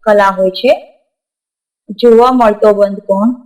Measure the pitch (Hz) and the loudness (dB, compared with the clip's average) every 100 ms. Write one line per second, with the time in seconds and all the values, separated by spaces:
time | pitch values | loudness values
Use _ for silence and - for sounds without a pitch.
0 | 226 208 196 190 190 185 247 349 - _ | 0 0 0 0 -4 -2 -2 -4 -6 _
1 | _ _ _ _ _ _ _ _ - 208 | _ _ _ _ _ _ _ _ -20 -2
2 | 240 226 247 254 220 208 214 202 202 196 | 2 4 2 2 0 0 0 0 -2 -4
3 | - 196 220 247 | -6 -2 -2 -4